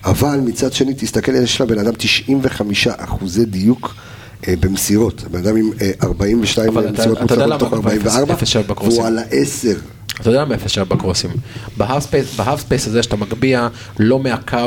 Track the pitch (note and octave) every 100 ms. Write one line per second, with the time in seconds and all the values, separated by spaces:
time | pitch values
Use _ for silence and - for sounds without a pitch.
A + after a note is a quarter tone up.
0 | - F#2 C#3+ C#3+ B2+ A2 C3+ - C3 C#3
1 | A2 - G#2+ C3 A#2+ - B2+ G#2+ G#2 A2+
2 | C#3+ - G#2+ C3+ C3 - G#2+ G2+ A#2+ -
3 | - - F#2+ F2 A#2 F#2+ G2+ B2+ - -
4 | - - - - - F2+ E2 F#2+ - G#2
5 | A2+ - - F2 F#2 A2 A2 - G2 F#2
6 | - F2 G2+ A#2 G#2 - A2 A2 G#2+ G#2+
7 | A2+ A2 A#2+ A#2 A2 D3+ B2 A2+ G#2+ G#2+
8 | G#2 A#2 C#3+ - A2+ A#2 G2+ G2+ G#2 A#2
9 | A2+ A2+ A2+ C3 C#3 - A#2+ F#2 - -
10 | - - A2+ B2 D3 G#2+ G2+ G#2 F#2 F#2
11 | F#2+ F2 F2+ - - - - - G#2+ C3+
12 | C#3 D3 B2+ A2+ G#2+ D3 - B2 A#2 A2+
13 | A#2 G#2+ G2+ A2 C3 B2+ A#2+ - - -
14 | G#2+ C3 C3+ A#2+ - A#2+